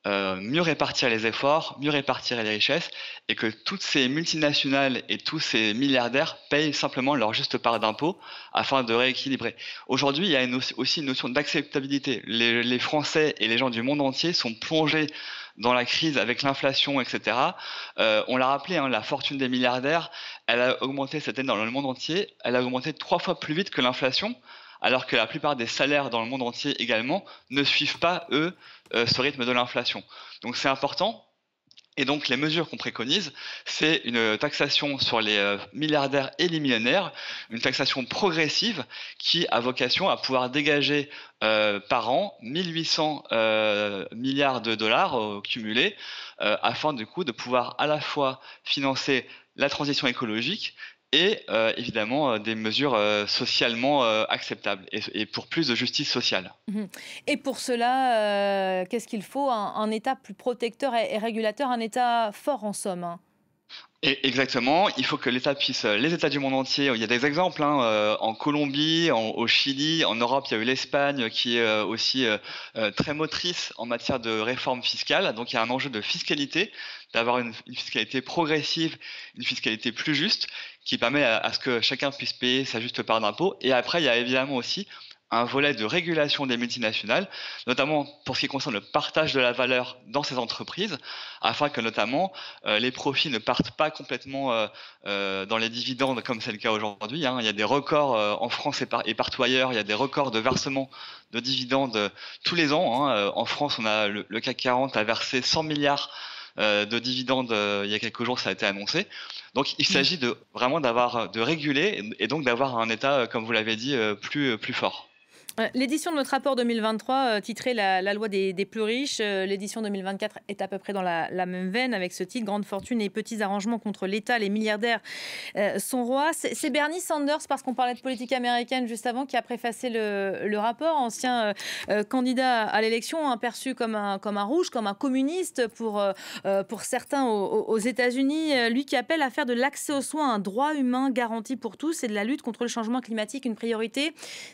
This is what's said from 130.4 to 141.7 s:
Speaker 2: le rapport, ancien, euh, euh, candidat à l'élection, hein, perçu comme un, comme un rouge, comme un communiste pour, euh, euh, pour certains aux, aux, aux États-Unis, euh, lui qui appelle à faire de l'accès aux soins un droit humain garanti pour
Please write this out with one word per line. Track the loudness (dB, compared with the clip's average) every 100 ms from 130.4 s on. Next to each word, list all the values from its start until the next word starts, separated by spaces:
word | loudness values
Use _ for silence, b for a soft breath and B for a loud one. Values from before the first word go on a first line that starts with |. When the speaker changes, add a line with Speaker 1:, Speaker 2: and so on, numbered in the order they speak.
| -2
Speaker 2:
le | 0
rapport, | 0 0 0 0
ancien, | 0 -2 0 2
euh, | 0 -2 B B 0
euh, | 0 2
candidat | 0 2 2 4 4
à | 2 2
l'élection, | 2 0 -2 -2 0
hein, | 0
perçu | -2 -4 -6 -2
comme | -2 0
un, | -2 -2
comme | -2 -2
un | 0
rouge, | 0 0
comme | 0 -2
un |
communiste | 0 0 2 2 0 -2 -2 -2 -2
pour, | -2 2
euh, | 0 0 B B 0
euh, | 0
pour | 0 -8
certains | -4 -4 -2 0 2
aux, | 2 2
aux, | 0 2
aux | 0
États-Unis, | 2 2 2 4 2 2 2
euh, | 2 4
lui | 2 2
qui | -2
appelle | 0 0
à | 0
faire | 0 0
de |
l'accès | 2 0 0 -2
aux | -2
soins | -2 0 2
un | 2
droit | -2 0 0 2
humain | 0 2 2
garanti | 0 -2 -4 -6 -6
pour | -8